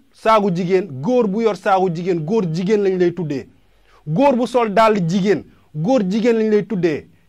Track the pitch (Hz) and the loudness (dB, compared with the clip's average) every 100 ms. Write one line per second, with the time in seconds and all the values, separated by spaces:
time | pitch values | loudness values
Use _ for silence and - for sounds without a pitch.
0 | _ _ 220 220 202 170 180 190 180 131 | _ _ 2 2 2 -2 0 0 -2 -6
1 | 151 247 226 190 226 202 214 190 190 160 | -2 0 0 0 -2 -2 0 0 0 -2
2 | 170 175 151 226 180 160 190 214 196 185 | -4 -4 -2 -2 -2 -4 0 0 0 0
3 | 175 175 160 139 104 _ _ _ _ _ | 0 -2 -6 -6 -10 _ _ _ _ _
4 | - 160 285 247 240 247 226 196 220 214 | -6 0 2 2 0 0 0 2 2 2
5 | 165 196 190 165 101 _ _ 151 170 262 | 0 0 0 0 -2 _ _ -6 0 0
6 | 185 220 226 226 220 208 202 185 170 143 | 0 0 0 0 2 0 0 -2 -2 -2
7 | - _ | -8 _